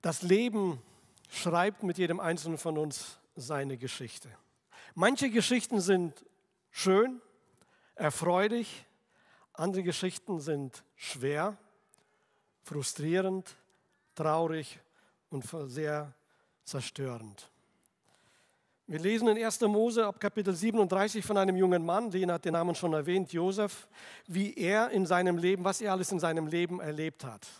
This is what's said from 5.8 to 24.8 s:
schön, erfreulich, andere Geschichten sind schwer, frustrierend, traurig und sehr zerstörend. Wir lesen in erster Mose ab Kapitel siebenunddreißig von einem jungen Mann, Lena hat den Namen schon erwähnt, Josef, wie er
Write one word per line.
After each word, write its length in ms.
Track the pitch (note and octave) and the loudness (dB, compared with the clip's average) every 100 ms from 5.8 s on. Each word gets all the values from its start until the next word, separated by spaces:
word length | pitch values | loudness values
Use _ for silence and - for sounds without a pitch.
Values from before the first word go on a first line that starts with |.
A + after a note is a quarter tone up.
| F3 F#3 F3 - - _ _ _ _ | 4 2 2 -6 -20 _ _ _ _
schön, 500 | - F#3+ F#3+ B3 B3 - _ _ _ _ _ _ | -2 4 6 4 0 -16 _ _ _ _ _ _
erfreulich, 920 | - D#3 - E3 F3+ G#3 A#3+ A3+ - - _ _ _ _ _ _ | -4 -2 0 2 2 2 0 -4 -10 -20 _ _ _ _ _ _
andere 300 | - E3+ F#3+ | -4 -2 0
Geschichten 560 | F3+ - F#3 - - E3+ | -2 -2 -4 -6 -6 -6
sind 440 | D3 C#3+ C3+ - _ _ | -2 -4 -4 -12 _ _
schwer, 600 | - C3 C3 D3 F#3 G3+ _ _ _ _ _ _ _ _ _ _ | -12 -4 -2 0 -2 -4 _ _ _ _ _ _ _ _ _ _
frustrierend, 920 | - D3 C3+ - D3+ F3+ F#3+ F#3+ F#3 - _ _ _ _ _ - | -10 -6 -6 -4 0 2 2 -2 -8 -20 _ _ _ _ _ -2
traurig 640 | D#3 D#3+ E3 D#3+ D3 - _ _ _ _ _ | 0 2 2 -2 -8 -16 _ _ _ _ _
und 160 | C#3+ B2 E3 C#3 | -10 -8 -10 -8
sehr 480 | B2+ D3+ D3+ D3 - _ _ _ _ | -4 -2 -2 -6 -16 _ _ _ _
zerstörend. 880 | - C#3 - - C3+ A#2 A2 G2 - _ _ _ _ _ _ _ _ _ _ _ _ _ - | -10 -8 -8 -8 -8 -8 -14 -20 -20 _ _ _ _ _ _ _ _ _ _ _ _ _ -10
Wir 100 | D#3 | -2
lesen 300 | F3+ A3+ A3+ | 0 4 4
in 100 | G#3+ | 4
erster 300 | A3+ - A3 | 2 2 2
Mose 400 | G#3 A#3 A3+ G#3+ | 4 4 2 0
ab 120 | - | 0
Kapitel 360 | G3+ - G3+ F3 | -4 -2 -2 0
siebenunddreißig 680 | A3 A3 F#3+ F#3+ G#3 A3 | 0 4 4 4 0 -2
von 140 | F#3+ G3+ | 0 2
einem 200 | F#3+ F#3 | 4 4
jungen 280 | F#3 F3+ E3+ | 6 4 2
Mann, 240 | F#3 A#3 | 0 0
Lena 240 | F#3 F3+ | -2 0
hat 120 | E3+ E3+ | 0 0
den 80 | |
Namen 200 | E3 F3 | 0 0
schon 200 | E3+ F3 | 0 0
erwähnt, 400 | D#3 D3 F#3 F3 | 0 2 0 0
Josef, 540 | E3+ F3+ F#3+ G#3 - - - - - - | 0 0 0 -2 -4 -18 -20 -20 -20 -4
wie 260 | F3+ G3+ - | -2 -2 0
er 340 | F3 G#3 | 2 2